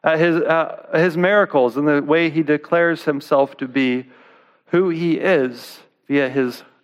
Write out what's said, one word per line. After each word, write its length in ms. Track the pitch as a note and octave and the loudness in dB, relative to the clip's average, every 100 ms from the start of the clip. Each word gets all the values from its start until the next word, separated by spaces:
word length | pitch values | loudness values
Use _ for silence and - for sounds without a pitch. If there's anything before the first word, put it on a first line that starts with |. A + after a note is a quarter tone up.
at 140 | E3 D#3+ | 0 2
his, 200 | E3+ E3 | 2 0
uh, 500 | C#3+ E3 D#3 - - | 0 0 -2 -8 -4
his 240 | D#3+ F3+ D#3+ | 0 0 2
miracles, 580 | F3+ G#3 F#3+ C#3+ B2 B2 | 2 2 2 2 0 0
and 120 | D3+ | 0
the 140 | C#3+ | 0
way 280 | C#3+ D#3+ E3 | 2 0 2
he 120 | D3+ | -2
declares 640 | D3 D3 - E3+ E3+ D#3+ | 0 -2 0 0 0 0
himself 540 | - C#3 - C#3 C#3 - | -4 -6 0 0 0 -4
to 100 | C3+ | -6
be 400 | C3+ C3 B2 B2+ - - _ _ _ _ | -2 0 -2 -6 -20 -20 _ _ _ _
who 220 | F3 F#3 | 0 0
he 260 | E3 E3+ D#3+ | 0 -2 0
is 640 | F#3+ F3 B2+ A#2+ - - _ _ _ | 2 2 0 -6 -18 -20 _ _ _
via 220 | C#3+ C3+ | -2 0
his 340 | C3+ B2+ A#2+ - _ | 0 -2 -4 -20 _